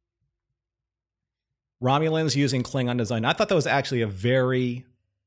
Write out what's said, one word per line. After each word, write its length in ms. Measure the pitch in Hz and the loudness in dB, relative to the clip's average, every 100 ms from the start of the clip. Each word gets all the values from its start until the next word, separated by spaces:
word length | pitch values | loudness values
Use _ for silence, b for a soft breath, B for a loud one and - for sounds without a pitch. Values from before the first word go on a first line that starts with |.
| _ _ _ _ _ _ _ _ _ _ _ _ _ _ _ _ _ - | _ _ _ _ _ _ _ _ _ _ _ _ _ _ _ _ _ -4
Romulans 520 | 123 139 160 160 156 | 0 2 2 0 0
using 300 | 139 139 135 | 2 2 0
Klingon 340 | 120 135 123 123 | -2 -2 -2 0
design. 260 | 110 117 | -2 0
I 80 | 117 | 0
thought 160 | 160 208 | 0 2
that 40 | |
was 140 | 185 127 | 0 2
actually 320 | 135 131 123 | 0 0 -2
a 80 | 113 | -2
very 760 | 95 117 131 127 127 123 120 - _ _ _ | -2 0 2 2 0 -2 -6 -12 _ _ _